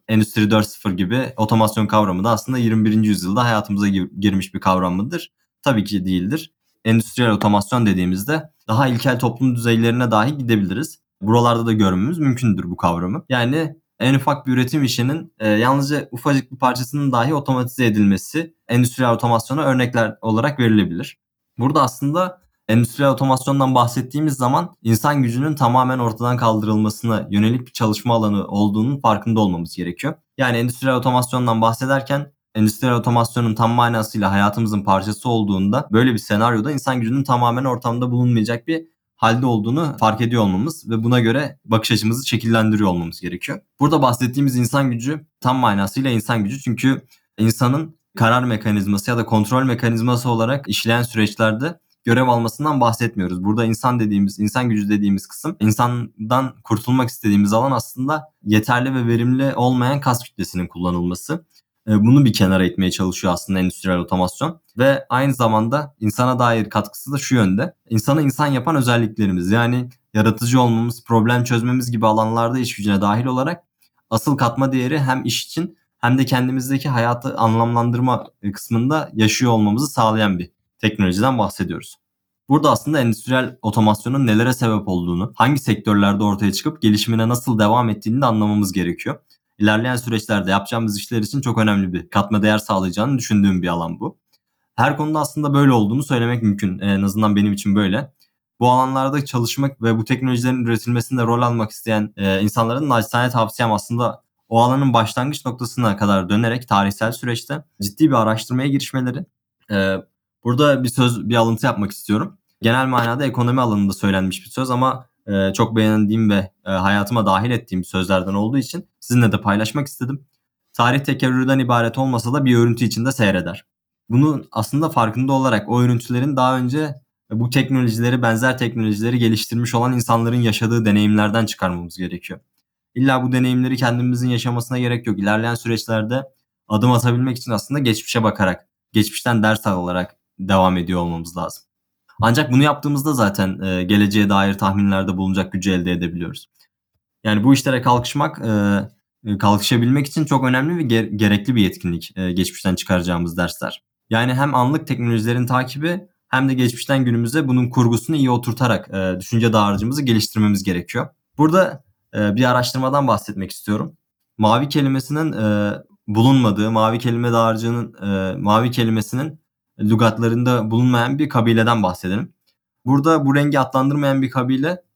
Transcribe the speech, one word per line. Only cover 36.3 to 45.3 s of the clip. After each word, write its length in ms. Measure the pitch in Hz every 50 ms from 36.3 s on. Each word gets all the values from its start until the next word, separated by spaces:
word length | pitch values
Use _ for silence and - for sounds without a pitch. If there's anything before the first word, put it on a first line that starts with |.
| 107 104 113 120 120 107 107 147
insan 280 | 147 131 - 135 131 123
gücünün 240 | 113 110 127 139 127
tamamen 420 | - 127 123 123 120 120 127 139
ortamda 460 | 131 123 120 - 120 117 120 127 123
bulunmayacak 560 | 123 120 123 123 120 113 104 110 120 120 -
bir 180 | - 165 160 165 - _ _ _ _ _ _
halde 260 | 117 113 113 123 135
olduğunu 520 | 127 117 104 104 113 123 160 170 147 135 -
fark 220 | 117 110 104 104
ediyor 220 | 120 117 123 117 107
olmamız 460 | 98 92 95 117 156 - - - 104
ve 140 | 117 113 113
buna 160 | 120 123 123
göre 400 | 113 113 117 139 147 - - _ _
bakış 260 | 104 113 110 - -
açımızı 360 | 120 101 98 113 113 131 139
şekillendiriyor 600 | - 127 113 - 113 113 113 110 110 107 104 104 95
olmamız 320 | 87 87 85 82 - -
gerekiyor. 380 | - 87 90 90 - - 160 - - _ _ -
Burada 220 | 139 151 160 147
bahsettiğimiz 540 | 135 123 120 - 127 123 123 139 143 135 123
insan 360 | 123 120 117 - 139 139 131
gücü 340 | 120 117 113 135 156 156 - _